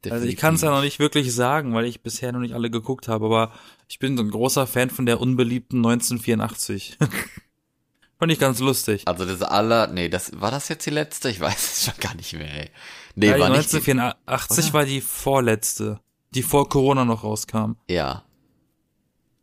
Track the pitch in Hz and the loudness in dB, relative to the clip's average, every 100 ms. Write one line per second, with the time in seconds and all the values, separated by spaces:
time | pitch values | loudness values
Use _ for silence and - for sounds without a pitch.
0 | - 117 120 - 156 165 160 139 143 - | -4 -4 -4 0 2 2 2 2 0 2
1 | 147 151 131 120 123 147 139 113 120 117 | 2 2 0 2 2 2 0 0 0 -4
2 | - - 127 123 120 120 117 117 113 127 | -10 -8 -6 -4 -4 -4 -2 -4 -4 -6
3 | - 110 110 113 113 - - - _ - | -2 -2 2 2 2 -4 -20 -20 _ -6
4 | 131 131 107 104 123 139 127 120 127 - | -2 -2 -2 0 0 0 0 0 -2 0
5 | 123 117 127 127 120 123 - 127 113 120 | 0 2 2 2 2 0 -2 0 4 2
6 | 117 120 110 110 107 - - 101 - - | 0 -4 0 0 0 -4 -6 -6 -8 -2
7 | 131 - - - _ _ _ _ _ _ | -2 -2 -10 -14 _ _ _ _ _ _
8 | _ _ 165 156 135 123 131 135 - 101 | _ _ 0 4 2 2 0 0 0 -2
9 | - 87 92 92 - 98 110 117 110 90 | -2 -2 -2 -2 0 2 4 4 2 0
10 | 85 90 - - 98 135 - 156 - 151 | -2 -2 -6 -4 -4 -4 -6 -8 -4 -4
11 | 151 - - 95 78 95 - - - - | -4 -4 -4 -2 -2 -2 -4 -2 -4 -4
12 | 98 85 90 80 76 76 78 - - - | -8 -8 -12 -12 -10 -12 -14 -16 -20 -20
13 | - - 104 135 143 131 151 160 143 131 | -16 2 4 6 6 4 4 0 2 2
14 | 123 - - 131 - - 156 151 139 135 | 0 -4 -6 -6 -2 0 2 2 2 0
15 | - - - 135 120 110 - - 107 107 | -4 -6 2 2 4 2 0 -4 -6 -6
16 | _ _ _ 131 123 143 139 143 135 135 | _ _ _ -4 2 2 4 2 4 4
17 | 123 113 107 107 - 113 110 117 _ 90 | 2 0 -2 -6 -4 -4 -4 -6 _ -2
18 | 71 65 _ _ _ _ _ _ _ _ | -2 -6 _ _ _ _ _ _ _ _
19 | _ _ _ _ | _ _ _ _